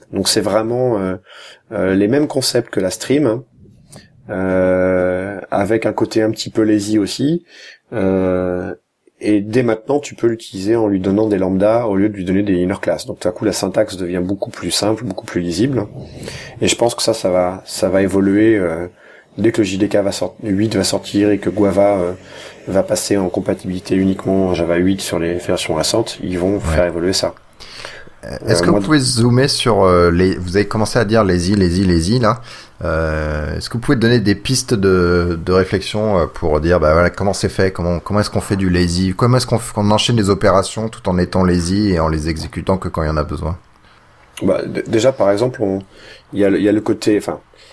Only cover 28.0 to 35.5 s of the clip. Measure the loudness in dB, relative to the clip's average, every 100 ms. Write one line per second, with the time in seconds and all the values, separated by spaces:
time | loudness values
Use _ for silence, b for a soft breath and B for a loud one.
28 | B -18 -14 -8 -2 2 2 2 2 0
29 | 2 2 4 4 2 0 2 4 6 6
30 | 4 4 2 0 -2 0 0 0 0 0
31 | 2 2 4 2 2 2 2 2 2 2
32 | 2 2 0 -2 B B B B -4 -2
33 | -2 -2 -2 -4 -4 -6 -6 -4 0 2
34 | 4 4 2 0 0 -2 0 0 2 4
35 | 4 2 0 -2 0